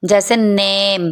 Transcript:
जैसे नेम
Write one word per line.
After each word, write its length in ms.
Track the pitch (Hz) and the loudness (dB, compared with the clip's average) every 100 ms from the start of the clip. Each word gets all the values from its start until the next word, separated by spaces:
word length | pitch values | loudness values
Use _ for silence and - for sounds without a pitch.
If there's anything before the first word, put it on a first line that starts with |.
जैसे 320 | 185 202 196 233 | 2 0 2 0
नेम 760 | 220 202 196 196 202 196 170 | 2 2 0 0 -2 -2 -4